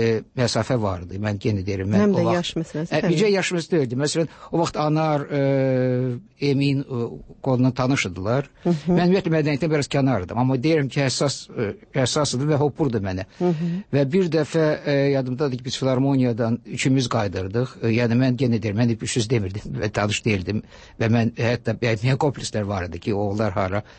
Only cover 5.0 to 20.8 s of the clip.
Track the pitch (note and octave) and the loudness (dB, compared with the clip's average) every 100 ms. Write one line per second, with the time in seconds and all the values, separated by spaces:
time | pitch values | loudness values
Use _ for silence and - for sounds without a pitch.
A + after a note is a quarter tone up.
5 | D#3+ D3 C#3+ D3 C#3 C3+ C3+ B2+ B2+ B2 | 2 0 -2 0 2 2 2 2 0 0
6 | B2+ B2 - - C#3+ C3+ C#3 C3+ C#3+ B2+ | -2 -6 -10 -4 0 2 2 0 -2 -4
7 | A#2 - - - C3+ B2 B2+ B2 B2+ C#3 | -6 -8 -16 -8 0 2 2 2 0 0
8 | G2+ F2+ F#2+ C3 C3+ _ F3 E3 E3 F3 | -2 -4 -2 -2 -2 _ -2 0 2 2
9 | F3 F#3+ E3+ D#3+ D3+ C#3 E3 D#3 C3+ C#3+ | 4 2 2 0 0 0 0 0 0 0
10 | C3+ A2+ F2+ A2 B2+ C3 C#3+ D#3+ C3+ D3 | 2 0 -2 -2 0 0 2 2 0 0
11 | C3+ - D3 - - C#3+ G2+ - - C#3 | 0 0 -2 -2 -10 -6 -6 -6 -6 -2
12 | B2 D3+ C#3+ B2 D3 C#3+ D3 - D3 A2+ | 0 2 0 0 0 2 0 0 -2 0
13 | G2 F#2 F#2 - F3+ D#3+ E3+ F3 - C#3 | -2 -4 -6 -2 0 0 -2 -4 -2 0
14 | C#3 F3+ F3+ D#3+ D3 E3 D#3 D3+ - C#3 | 2 2 2 0 0 2 2 0 0 2
15 | C#3 C3+ B2+ B2 D3 B2 B2+ - C3 B2+ | 2 2 0 -2 -2 -4 -6 -2 0 2
16 | C#3 C3+ B2+ A2+ A#2 A#2 - - C#3+ C3+ | 4 4 2 2 0 -2 -4 -2 2 2
17 | A#2+ A#2+ G2+ F#2 F#2+ A#2 B2+ - A2+ A2 | 2 0 -2 -4 -4 -2 -4 -2 0 2
18 | A#2+ A#2 C3 B2 B2+ A2+ G#2+ G2+ A#2+ A2 | 2 2 2 2 2 0 0 0 0 0
19 | - B2+ A2 A#2+ F#2+ G2 - C3 G#2+ G#2 | -2 -2 0 0 -2 -6 -8 -6 -4 0
20 | G#2 G#2 A2+ G2+ F2+ G#2+ - - | 0 0 0 0 0 -4 -6 -14